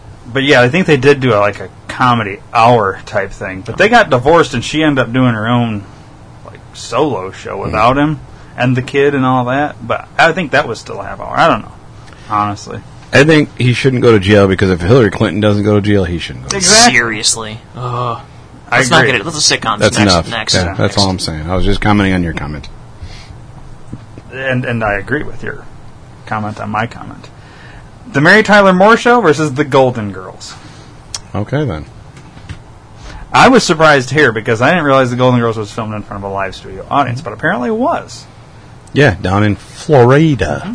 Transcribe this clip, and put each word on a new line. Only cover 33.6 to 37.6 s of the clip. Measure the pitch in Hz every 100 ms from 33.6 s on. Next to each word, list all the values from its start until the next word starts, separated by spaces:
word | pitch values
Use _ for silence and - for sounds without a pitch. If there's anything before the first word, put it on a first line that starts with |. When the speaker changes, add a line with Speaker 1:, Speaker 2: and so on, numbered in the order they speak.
Speaker 1:
surprised | - 156 156 143 127
here | 147 139
because | 110 107 110
I | 131
didn't | 180 147
realize | 135 127
the | 123
Golden | 127 123
Girls | 117 113
was | 101
filmed | - 107
in | 107
front | 104 101
of | 98
a |
live | 98 95 92
studio | 98 95 95
audience, | 131 127 120
but | -
apparently | 107 156 220